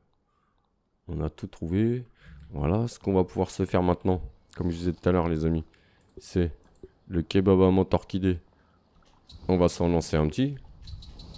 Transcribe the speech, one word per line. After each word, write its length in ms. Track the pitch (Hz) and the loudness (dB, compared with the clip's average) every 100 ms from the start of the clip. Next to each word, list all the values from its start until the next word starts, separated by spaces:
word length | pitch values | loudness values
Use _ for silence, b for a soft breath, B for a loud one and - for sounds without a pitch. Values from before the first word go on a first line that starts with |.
| _ _ _ _ _ _ _ _ _ _ - | _ _ _ _ _ _ _ _ _ _ -12
on 140 | 85 | -6
a 80 | 78 | -6
tout 180 | - 92 | -8 -14
trouvé. 560 | - 82 95 113 123 123 B B B B | -10 -2 0 0 -2 -8 B B B B
Voilà, 360 | 71 73 107 117 | -4 0 0 -2
ce 100 | - | -4
qu'on 140 | 101 | 0
va 100 | 95 | 2
pouvoir 260 | 87 - 90 | 2 -2 -4
se 140 | - | -2
faire 180 | 95 92 | 0 2
maintenant, 400 | 90 87 95 92 - - _ - | 2 0 0 -2 -4 -16 _ -6
comme 140 | 90 | -6
je 40 | 85 | -2
disais 160 | 90 | -4
tout 160 | 80 92 | -2 2
à 60 | |
l'heure 160 | 90 85 | 2 2
les 160 | 80 80 | 0 0
amis, 180 | 82 - b b b b - | -2 -4 b b b b -20
c'est 340 | - 92 85 - _ _ - _ - | -6 -2 -2 -4 _ _ -20 _ -6
le 140 | 90 | -4
kebab 400 | 80 98 98 95 | 0 2 4 6
à 100 | 92 | 6
menthe 220 | 95 92 | 4 2
orchidée. 460 | 87 - 95 92 87 _ b b b _ _ _ _ _ - - | 0 -2 -2 -2 -2 _ b b b _ _ _ _ _ -12 -2
On 80 | 92 | 2
va 140 | 87 | 2
s'en 180 | - 87 | 2 0
lancer 300 | 85 - 78 | 0 0 0
un 100 | 78 | 0
petit. 280 | - 139 139 - - - - - - - | 0 -4 -4 -16 -20 -18 -18 -18 -20 -20